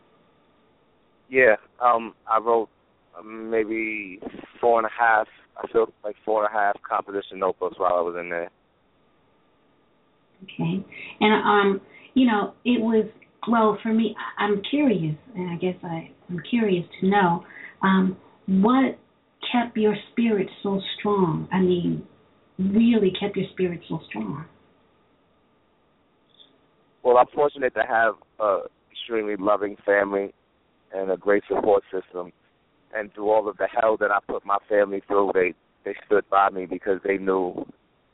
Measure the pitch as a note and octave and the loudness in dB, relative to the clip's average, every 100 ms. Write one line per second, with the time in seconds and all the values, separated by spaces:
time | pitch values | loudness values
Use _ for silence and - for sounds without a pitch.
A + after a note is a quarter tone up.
0 | _ _ _ _ _ _ _ _ _ _ | _ _ _ _ _ _ _ _ _ _
1 | _ _ - C3 B2 G#2 - - B2 A#2 | _ _ -2 4 4 4 -2 0 2 2
2 | A2 - - A2 A2+ A#2 G#2 _ _ _ | -2 -12 -2 -2 2 0 0 _ _ _
3 | _ F2 G#2+ A2 A2 A2+ G#2+ A2+ A2 G#2+ | _ -20 -16 -14 -4 -2 -2 -4 -6 -8
4 | G2 F#2+ - - - - A#2+ A#2 A2 - | -12 -16 -18 -18 -20 -2 2 2 0 0
5 | A#2 A2 A2 - _ - - A#2 A2 - | 2 2 0 -10 _ -14 -2 0 0 -4
6 | G#2 - - G#2+ G#2 A2 G2+ G2+ - G#2 | -14 -10 -2 -2 0 0 -2 -2 -4 -6
7 | G2+ G2 - F#2+ F#2+ - F2+ - F2+ F2+ | -4 -8 -8 -4 -4 -2 -6 -2 0 0
8 | E2+ F2 F2 E2+ F2 _ _ _ _ _ | -2 -6 -8 -8 -8 _ _ _ _ _
9 | _ _ _ _ _ _ _ _ _ _ | _ _ _ _ _ _ _ _ _ _
10 | _ _ _ _ F#3+ - E3 F#3+ - - | _ _ _ _ -18 -6 -4 -4 -8 -16
11 | - - G#3+ G#3+ G#3 G#3 G3 G3 - - | -12 0 2 2 4 4 4 0 -6 -20
12 | - B3+ B3 G#3 G3 - A#3+ A#3+ A3+ A3 | -2 2 4 4 -2 -4 -2 0 2 2
13 | G#3+ - _ - - A#3 A3 G3+ A3+ A3 | 0 -6 _ -10 0 2 2 0 0 0
14 | A3+ - - - G#3 G3+ - C#4+ C#4+ F3+ | 0 -4 -12 -4 -2 -2 -2 0 2 0
15 | D#3+ D3+ - F3+ F3+ E3+ F3+ F3+ F3 E3 | -2 -6 -10 -10 -8 -4 -6 -6 -8 -10
16 | - - - F3 - A#3+ G#3+ F3+ E3 - | -12 -20 -12 -12 -4 0 2 0 -2 -2
17 | F#3+ G3+ F3+ F3+ - - - - F#3+ F#3+ | 2 4 2 0 -6 -20 -20 -2 2 2
18 | F#3+ F#3 - _ - F#3+ G#3 C4 C4 - | 2 -4 -14 _ -2 2 4 4 0 -2
19 | _ _ _ - - B3 A#3 A3 G#3+ G3+ | _ _ _ -16 -4 -2 -2 0 0 0
20 | - - A#3 G3+ F#3+ - G3+ F#3+ - - | -6 -2 0 0 -2 -6 -4 -4 -6 -6
21 | G#3 G3+ F3 D#3 D#3 F#3 F#3 F3 F3 D#3+ | -2 0 0 0 -2 0 2 2 -2 -4
22 | - _ _ _ _ - F#3+ G#3 A#3 A3 | -8 _ _ _ _ -4 0 4 4 4
23 | F#3 F3+ G3 F#3+ - - F3+ E3 - D#3+ | 2 0 -6 -4 -6 -4 -4 -4 -10 -12
24 | - G#3+ G#3 D3 E3 _ _ _ _ _ | -10 -10 -8 -10 -14 _ _ _ _ _
25 | _ _ _ _ _ _ _ _ _ _ | _ _ _ _ _ _ _ _ _ _
26 | _ _ _ _ _ _ _ _ _ _ | _ _ _ _ _ _ _ _ _ _
27 | B2 B2 B2 D3 D3 C#3 B2+ G#2+ B2 A2+ | 4 4 4 2 -2 0 -4 -2 -2 2
28 | A2+ F#2 _ - G#2+ F#2 - _ _ - | 0 -2 _ -4 0 0 -4 _ _ -18
29 | - A2+ G#2+ G#2 G2+ G2+ G2+ G#2 - G2+ | -6 -6 -4 -4 0 0 -2 -6 2 2
30 | G2 G2 G2 _ _ _ _ _ _ F#2+ | 2 -2 -4 _ _ _ _ _ _ -8
31 | F#2+ F2+ G2+ G2+ - G2 A2 G2 - F#2 | -4 -2 2 0 2 -2 2 2 0 -10
32 | - F2+ F2 _ _ _ _ _ _ A2 | -10 -12 -12 _ _ _ _ _ _ -10
33 | G#2 G#2+ G#2 A2 G#2 F#2+ F#2+ A#2 A2+ G#2+ | -10 -6 2 2 0 -4 -4 0 0 2
34 | G2+ G2+ - G#2+ G2+ G2+ - G#2 G2+ G2 | 0 0 -2 -10 -4 -4 0 2 2 -2
35 | - G2+ F#2+ F#2 F2+ - _ _ G2+ - | -2 0 2 2 0 -4 _ _ -14 -10
36 | - G#2 - G2 G2 F#2+ F2+ F#2 G#2+ F#2 | 0 0 2 2 2 0 -10 -8 -4 -4
37 | G2 G2 F#2+ F#2+ F2+ F#2 - - _ _ | -2 -2 0 -2 -2 -6 -12 -16 _ _
38 | _ | _